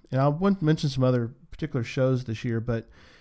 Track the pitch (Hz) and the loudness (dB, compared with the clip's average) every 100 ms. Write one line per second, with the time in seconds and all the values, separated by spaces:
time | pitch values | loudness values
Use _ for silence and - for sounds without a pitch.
0 | - 131 143 156 196 190 151 160 147 131 | -4 0 2 2 0 2 2 2 0 2
1 | 127 123 117 - - - 156 127 113 135 | 2 2 -2 -8 -20 -10 -6 -4 -4 0
2 | 131 127 127 110 123 113 117 117 - - | 2 0 -2 -6 -4 -4 -2 -4 -6 -20
3 | - - | -20 -20